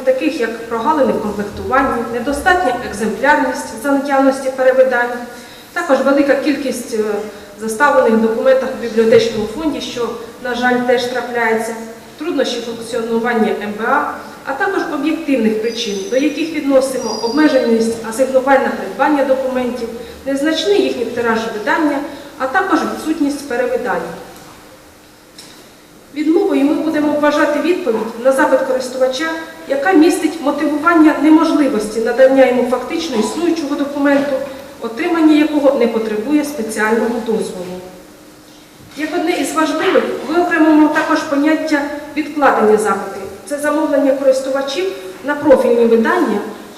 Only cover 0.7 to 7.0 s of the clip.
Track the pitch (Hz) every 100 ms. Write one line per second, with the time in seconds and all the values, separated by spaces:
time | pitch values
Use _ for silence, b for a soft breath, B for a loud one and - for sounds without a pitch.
0.7 | 233 269 302 240 185 208 202 202 - -
1.7 | 262 262 240 233 233 254 277 - 359 370
2.7 | - 208 196 214 - 269 294 262 254 -
3.7 | - 285 277 277 269 269 254 262 262 254
4.7 | 262 254 240 240 247 - B B B B
5.7 | 349 339 262 277 285 277 262 311 269 262
6.7 | 233 - 220